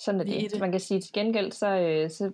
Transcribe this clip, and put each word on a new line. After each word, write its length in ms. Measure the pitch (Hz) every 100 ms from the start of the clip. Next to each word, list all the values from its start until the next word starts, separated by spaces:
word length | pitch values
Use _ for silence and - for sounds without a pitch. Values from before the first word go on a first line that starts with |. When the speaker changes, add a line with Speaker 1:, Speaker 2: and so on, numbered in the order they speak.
| -
Speaker 1:
Sådan 160 | 196
er 40 | 196
Speaker 2:
Vi 60 | 202
er 40 |
i 40 |
Speaker 1:
det. 80 | 208
Speaker 2:
det. 80 | 202
Speaker 1:
Man 120 | 190
kan 80 | 185
sige, 220 | - 190
til 120 | -
gengæld, 380 | 208 214 220 196
så, 160 | - 202 190
øh, 300 | 170 156 160
så 220 | - 196